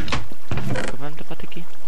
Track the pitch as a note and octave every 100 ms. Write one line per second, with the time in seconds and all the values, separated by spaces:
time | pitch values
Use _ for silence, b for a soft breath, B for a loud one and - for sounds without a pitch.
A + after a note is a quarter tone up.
0 | - - - - - B2+ - B2+ B2 -
1 | D3 - - - - - - -